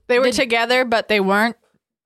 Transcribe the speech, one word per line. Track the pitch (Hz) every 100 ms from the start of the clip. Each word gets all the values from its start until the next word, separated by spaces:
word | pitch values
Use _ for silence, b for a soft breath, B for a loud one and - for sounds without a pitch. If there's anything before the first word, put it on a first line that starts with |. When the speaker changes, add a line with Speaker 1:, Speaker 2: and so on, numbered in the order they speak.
| -
Speaker 1:
They | 247
were | 254
Speaker 2:
the |
Speaker 1:
together, | 214 262 233 233 254
but | 247 220 -
they | 214
weren't? | 190 202 233 - _ _ _ _